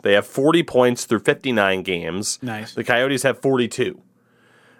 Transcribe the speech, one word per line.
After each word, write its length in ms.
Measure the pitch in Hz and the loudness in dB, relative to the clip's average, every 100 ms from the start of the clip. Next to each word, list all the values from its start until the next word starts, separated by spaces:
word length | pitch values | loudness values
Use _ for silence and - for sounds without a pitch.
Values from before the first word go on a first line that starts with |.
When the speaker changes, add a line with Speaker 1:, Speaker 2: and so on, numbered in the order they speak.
Speaker 1:
They 120 | 104 | 2
have 120 | 101 101 | 2 2
forty 380 | - 139 165 | 0 2 2
points 400 | 160 127 123 120 | 2 2 2 0
through 160 | - 107 | -2 0
fifty-nine 640 | 123 147 139 113 98 95 | 0 -2 0 2 2 0
games. 580 | 90 87 85 90 104 - | -2 -4 -4 -6 -6 -8
Speaker 2:
Nice. 320 | 127 107 110 | -8 -10 -10
Speaker 1:
The 80 | - | -8
Coyotes 400 | 113 120 135 135 | 0 0 0 0
have 180 | 135 117 | -2 -2
forty-two. 600 | 139 131 117 - 107 - _ _ _ _ _ _ _ _ | 0 0 -2 -2 -6 -6 _ _ _ _ _ _ _ _